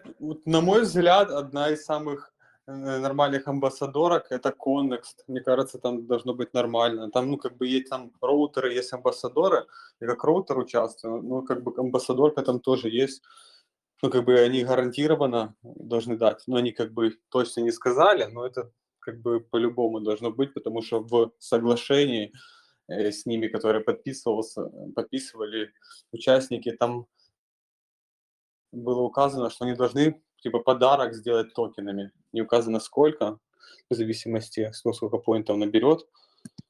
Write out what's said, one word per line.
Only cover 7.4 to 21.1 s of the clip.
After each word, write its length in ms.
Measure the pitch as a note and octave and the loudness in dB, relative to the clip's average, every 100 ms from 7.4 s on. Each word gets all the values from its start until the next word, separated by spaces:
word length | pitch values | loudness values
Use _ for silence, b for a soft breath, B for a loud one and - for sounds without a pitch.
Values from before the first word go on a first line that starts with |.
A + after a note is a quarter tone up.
| B2 A#2+ | -6 -4
бы 100 | B2+ | -2
есть 220 | C3 C3 | -2 -2
там 220 | C3 A#2+ _ | -10 -12 _
роутеры, 520 | B2+ D3 C#3+ C3 B2+ | 0 2 2 0 -2
есть 200 | A#2+ B2+ | -2 -4
амбассадоры. 760 | B2 B2 A#2+ A#2+ C3 F#3 D3+ - B B _ | -4 -4 -2 -4 0 2 2 0 B B _
Я 80 | A#2 | -4
как 160 | A#2+ | 0
роутер 340 | C3 F3 F#3+ C3 | 2 2 0 -4
участвую, 640 | B2 A#2 A2+ - A2+ A#2+ | 0 -2 -2 -6 -10 -8
ну, 220 | A2+ B2+ | -6 -6
как 200 | C3 B2 | -4 -4
бы 100 | B2 A#2+ | -4 -4
амбассадорка 640 | B2+ B2 - B2+ D3+ D3+ | -2 -2 -2 2 2 2
там 180 | B2+ B2 | -2 -2
тоже 300 | C3 C3 A#2 | 0 0 0
есть. 320 | A#2 C3+ - b b b b b _ _ _ | 0 -2 -4 b b b b b _ _ _
Ну, 60 | C3+ | 0
как 140 | B2+ B2 | 2 6
бы 140 | B2 | 6
они 240 | A#2+ C3 B2 | 6 4 2
гарантированно 920 | B2+ B2 B2 D3+ D3+ C#3 A#2 G#2+ - | 2 0 -2 0 2 2 0 -4 -10
должны 540 | A#2+ - A2+ A#2 A#2 A2+ | -20 -18 -4 -4 -2 2
дать. 260 | A2 - - | 2 2 -2
Но 100 | B2+ | 0
они 140 | A#2+ | 0
как 220 | A2+ A2 | -2 -6
бы 240 | A2 A2+ A2 _ | 0 -2 -2 _
точно 320 | B2+ A#2+ - | -2 -2 -2
не 100 | A#2 | -2
сказали, 540 | A2+ B2+ B2+ F3+ F#3 G#2 | 0 -2 4 4 4 0
но 200 | A#2 B2 | -6 -8
это 240 | B2+ A#2 _ _ _ | -8 -12 _ _ _
как 220 | - A#2 | -14 -6
бы 180 | A#2 A#2 | -2 -2
по-любому 580 | A2+ A#2 A#2 A#2+ A#2 A2+ | 0 0 0 0 -2 -2
должно 300 | G#2+ G#2+ A#2 | -4 -2 -4
быть, 220 | A#2 C#3 | -2 -4
потому 280 | - A2+ A#2 | -4 -6 -6
что 180 | A2+ A2+ | -4 -6
в 300 | A2+ | 0